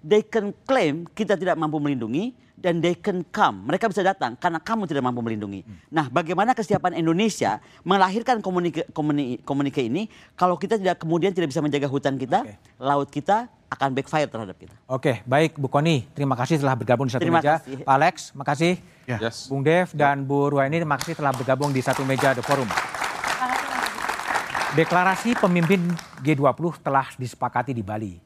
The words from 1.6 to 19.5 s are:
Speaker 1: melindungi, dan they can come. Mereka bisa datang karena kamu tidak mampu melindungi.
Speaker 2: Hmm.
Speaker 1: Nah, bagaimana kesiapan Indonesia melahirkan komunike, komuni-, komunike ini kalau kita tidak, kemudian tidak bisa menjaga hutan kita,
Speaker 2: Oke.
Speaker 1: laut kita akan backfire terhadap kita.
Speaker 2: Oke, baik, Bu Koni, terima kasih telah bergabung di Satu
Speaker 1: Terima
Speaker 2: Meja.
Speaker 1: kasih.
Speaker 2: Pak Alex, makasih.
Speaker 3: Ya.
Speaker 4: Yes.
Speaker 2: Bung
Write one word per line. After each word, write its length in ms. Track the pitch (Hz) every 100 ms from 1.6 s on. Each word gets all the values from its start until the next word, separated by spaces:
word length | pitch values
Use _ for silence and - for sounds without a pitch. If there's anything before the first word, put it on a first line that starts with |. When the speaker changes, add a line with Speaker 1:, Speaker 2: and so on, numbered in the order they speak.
| 156 151
Speaker 1:
melindungi, 560 | 147 135 113 135 226 - _ -
dan 240 | 180 170
they 80 | 165
can 320 | 170 - 185 170
come. 320 | - 175 101 104
Mereka 160 | 160 226
bisa 160 | 185
datang 320 | 185 196 123 113
karena 240 | 180 165
kamu 240 | - 226
tidak 240 | 185 143 127
mampu 160 | 120
melindungi. 400 | 117 110 104 98
Speaker 2:
Hmm. 160 | 110 95 _
Speaker 1:
Nah, 180 | 160 143
bagaimana 400 | 131 160 175 214
kesiapan 480 | 254 220 196 180 165
Indonesia 640 | 160 165 220 - 107 107 - - -
melahirkan 560 | 196 190 196 226 233
komunike, 480 | 196 180 175 156 -
komuni-, 480 | - 151 147 135 123 -
komunike 320 | 139 143 135
ini 320 | 120 143 220 - - -
kalau 240 | 180 175
kita 160 | 190 220
tidak, 240 | 185 175
kemudian 320 | 165 170 180
tidak 240 | 185 165 135
bisa 80 |
menjaga 240 | 147 143 139
hutan 320 | 135 139 135
kita, 240 | 123 127
Speaker 2:
Oke. 160 | 104 98 _ _
Speaker 1:
laut 240 | 127 143 139
kita 400 | 151 143 208 240 _ _
akan 300 | - 139 127
backfire 320 | 131 156 143
terhadap 280 | 113 104 -
kita. 160 | - - _
Speaker 2:
Oke, 360 | 131 147 123
baik, 320 | - 135 160 -
Bu 160 | 135
Koni, 320 | 143 160 151 104
terima 240 | - 139 123
kasih 240 | 127 160
telah 160 | 139 127
bergabung 320 | - 120 131
di 80 | 123
Satu 80 | 175
Speaker 1:
Terima 120 | 165
Speaker 2:
Meja. 240 | 147 156
Speaker 1:
kasih. 200 | - 131
Speaker 2:
Pak 120 | 123 135
Alex, 200 | 160 185 - 139
makasih. 400 | 139 143 165 180 - _ -
Speaker 3:
Ya. 160 | 117
Speaker 4:
Yes. 240 | 113 -
Speaker 2:
Bung 160 | -